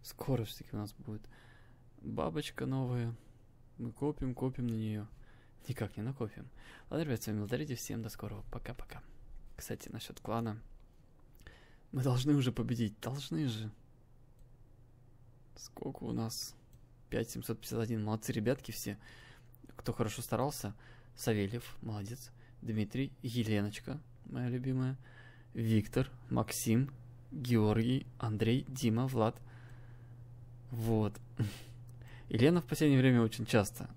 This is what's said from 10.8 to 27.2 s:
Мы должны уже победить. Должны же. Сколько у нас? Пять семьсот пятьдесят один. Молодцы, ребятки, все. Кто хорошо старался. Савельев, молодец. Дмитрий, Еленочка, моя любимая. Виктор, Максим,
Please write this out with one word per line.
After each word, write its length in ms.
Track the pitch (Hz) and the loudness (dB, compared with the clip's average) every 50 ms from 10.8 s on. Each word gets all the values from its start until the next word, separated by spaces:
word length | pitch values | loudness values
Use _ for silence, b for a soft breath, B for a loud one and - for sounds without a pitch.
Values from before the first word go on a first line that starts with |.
| - - - - - - - - - - - - B B B B B B B B B - | -20 -20 -20 -20 -20 -20 -20 -20 -20 -20 -20 -20 B B B B B B B B B -6
Мы 100 | - 135 | -4 0
должны 320 | 127 135 123 127 127 151 147 | 2 4 4 4 6 6 6
уже 180 | 143 127 127 | 6 6 4
победить. 480 | - - 113 117 123 117 117 104 - - | 2 0 0 0 2 2 2 0 0 -4
Должны 480 | - 117 131 143 139 - 165 160 151 | -6 -6 -6 -6 -6 -4 -2 0 0
же. 220 | 127 113 110 110 107 107 - - - - - - - - - - - - - - - - - - - - - - - - - - - - - - - - - - - - | 0 0 -2 -6 -8 -10 -12 -20 -20 -20 -20 -20 -20 -20 -20 -20 -20 -20 -20 -20 -20 -20 -20 -20 -20 -20 -20 -20 -20 -20 -20 -20 -20 -20 -20 -20 -20 -20 -20 -20 -20 -18
Сколько 480 | - - - - - - 139 135 - 123 | -18 -18 -16 -12 -8 -8 -8 -6 -6 -4
у 80 | 120 | -2
нас? 440 | 120 117 113 110 - - - - - - - - - - - - - - - - | -2 0 -2 -2 -4 -6 -8 -10 -12 -16 -20 -20 -20 -20 -20 -20 -20 -20 -10 -4
Пять 200 | - - 113 - | -2 -2 -2 -2
семьсот 300 | - 117 117 - 113 - | -4 -8 -4 -6 -6 -6
пятьдесят 200 | - - 113 113 | -6 -4 -2 -2
один. 240 | 113 110 113 110 104 | 0 0 0 0 0
Молодцы, 300 | 107 110 110 - - 113 | 0 0 0 0 -2 -2
ребятки, 380 | 113 104 117 139 - - - | 2 2 2 2 0 -2 -10
все. 260 | 120 - - - 101 B B B B B B B B B B B B - - - - | -10 -6 -6 -6 -6 B B B B B B B B B B B B -20 -20 -18 -18
Кто 160 | - - - 113 | -8 -4 -4 0
хорошо 280 | - 117 107 - - | 0 0 0 0 -6
старался. 520 | 117 - - 110 127 143 143 - - 101 101 B B B B B B B B | -4 -2 0 0 0 0 -2 -4 -6 -6 -8 B B B B B B B B
Савельев, 600 | - - 120 110 104 98 98 117 120 - - - - | -2 0 2 4 4 2 0 -2 -6 -8 -8 -12 -8
молодец. 500 | - 113 107 107 98 98 117 131 - - B B B B B B | -6 -6 -6 -6 -6 -6 -8 -10 -12 -16 B B B B B B
Дмитрий, 520 | - 120 110 107 104 104 - 127 135 135 - - | -6 -2 0 0 0 0 0 -2 -2 -2 -4 -6
Еленочка, 800 | - 123 113 120 113 110 107 104 101 104 - - - - 135 151 - - - - - | -6 -2 0 0 2 4 4 2 2 0 -2 -6 -8 -8 -8 -8 -8 -14 -20 -18 -14
моя 240 | - - 127 123 120 | -8 -4 -2 -2 0
любимая. 480 | 123 127 127 131 127 131 131 131 135 B B B B B B B B B B B - | -2 0 0 0 0 2 0 0 -2 B B B B B B B B B B B -4
Виктор, 560 | 113 113 113 113 107 104 - - 127 131 - - - - - | 0 4 6 6 6 6 4 2 2 2 2 -2 -14 -6 0
Максим, 600 | 127 120 113 - - - - 113 110 120 139 147 - - - - - - | 2 2 2 2 -2 -2 4 6 6 6 6 2 -2 -12 -16 -16 -16 -18